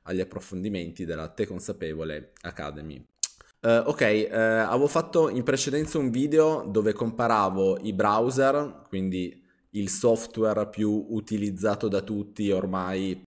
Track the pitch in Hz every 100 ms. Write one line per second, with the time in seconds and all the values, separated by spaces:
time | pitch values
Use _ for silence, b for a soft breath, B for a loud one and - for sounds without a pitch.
0 | - 92 90 95 - 92 101 98 85 87
1 | 85 80 80 - 104 90 - 98 82 78
2 | 80 73 - _ 87 - 76 73 78 67
3 | - _ - B B _ 117 117 117 -
4 | 113 107 107 110 113 113 104 123 143 165
5 | 160 170 156 117 123 131 - 143 156 160
6 | 131 120 143 156 156 151 - 104 107 104
7 | 117 117 117 110 98 95 95 95 107 98
8 | 104 107 120 127 135 143 147 - - 95
9 | 95 92 90 - b b b 104 98 -
10 | 120 113 - - 110 104 104 - 107 107
11 | - 110 104 107 104 92 107 101 110 98
12 | 95 104 104 - 101 95 95 92 90 95
13 | 95 92